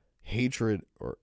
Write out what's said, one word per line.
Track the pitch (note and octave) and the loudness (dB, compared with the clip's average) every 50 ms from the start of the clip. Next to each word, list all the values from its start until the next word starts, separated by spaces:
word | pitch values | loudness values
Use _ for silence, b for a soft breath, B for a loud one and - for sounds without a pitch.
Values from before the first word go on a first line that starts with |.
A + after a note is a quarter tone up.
| _ _ _ _ - | _ _ _ _ -8
hatred | - F#2+ A2 B2+ B2 B2+ - A#2 A2+ G#2+ F2+ - _ _ - | -4 0 0 0 0 0 2 2 2 2 0 -2 _ _ -10
or, | - A#1+ - - | -10 -10 -10 -10